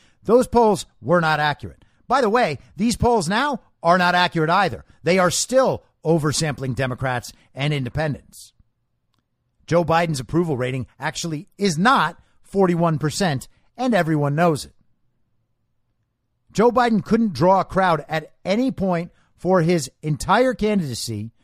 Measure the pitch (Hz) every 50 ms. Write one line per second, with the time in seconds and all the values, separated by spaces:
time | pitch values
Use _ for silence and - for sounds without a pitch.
0 | _ _ _ _ _ - 233 254 240 - - 240 233 214 196 - - - _ _
1 | - 120 170 180 165 156 156 147 151 151 139 - - 87 - - - _ _ _
2 | _ - 233 285 254 208 208 247 233 170 147 - - - - - 202 240 214 -
3 | - 240 240 220 165 156 202 226 269 294 269 - _ _ _ _ - 170 175 185
4 | 175 180 175 180 180 175 - 165 156 156 170 196 202 160 110 85 - _ _ _
5 | - 156 180 190 180 175 - - - - 247 262 262 208 139 107 - _ _ _
6 | - 156 165 170 143 156 131 - 165 151 135 - 135 131 123 107 139 127 123 -
7 | 135 131 127 120 - - - _ _ _ _ 131 135 151 151 143 127 120 - 147
8 | 160 156 127 - - _ - - - - _ _ _ _ _ _ _ _ _ _
9 | _ _ _ _ _ _ _ _ _ _ _ _ _ - 156 170 170 143 160 165
10 | 175 165 156 131 120 - - 165 180 165 147 117 127 127 131 131 120 - _ -
11 | 135 156 156 - - 170 156 147 - - _ - 202 202 156 151 185 247 269 226
12 | 160 165 - - _ _ _ _ _ _ - 196 196 175 175 165 170 170 160 135
13 | 151 151 - - 202 175 139 123 - - _ _ _ _ _ - 247 262 226 185
14 | 170 156 160 147 147 143 143 156 175 175 156 127 - - - _ _ _ _ _
15 | _ _ _ _ _ _ _ _ _ _ _ _ _ _ _ _ _ _ _ _
16 | _ _ _ _ _ _ _ _ _ _ - - 214 247 214 247 240 240 226 202
17 | - - 208 233 233 214 160 117 151 180 190 190 175 - - 180 190 180 165 151
18 | 143 - 151 160 151 - _ _ - 175 196 226 262 269 175 - 185 190 175 165
19 | 175 - _ _ _ _ _ _ - 175 190 185 156 165 180 170 127 - - _
20 | - 156 151 - - 175 190 226 262 262 240 - 208 214 214 202 165 135 120 -
21 | - - 113 104 107 117 - _